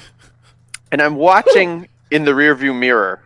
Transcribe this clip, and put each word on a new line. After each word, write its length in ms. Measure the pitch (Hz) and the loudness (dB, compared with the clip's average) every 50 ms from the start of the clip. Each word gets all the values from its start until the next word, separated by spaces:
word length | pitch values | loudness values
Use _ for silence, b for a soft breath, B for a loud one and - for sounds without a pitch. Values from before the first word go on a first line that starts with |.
| b b b b b b b _ _ _ _ _ _ _ - - _ _ | b b b b b b b _ _ _ _ _ _ _ -20 -20 _ _
And 80 | 160 151 | -4 -2
I'm 160 | 147 151 151 | -2 -2 -2
watching 720 | 139 156 180 190 214 - - 269 214 185 175 170 170 180 - _ _ | 0 2 2 2 4 2 2 2 2 0 -2 -4 -10 -14 -18 _ _
<laughs> 120 | _ _ | _ _
in 140 | 147 156 151 | -4 0 0
the 80 | 143 | 0
rearview 440 | 135 135 147 151 143 127 139 139 127 | 0 2 2 2 0 0 -2 -6 -4
mirror 460 | 123 123 127 123 110 98 92 92 - _ | -2 -2 0 0 0 0 -2 -6 -10 _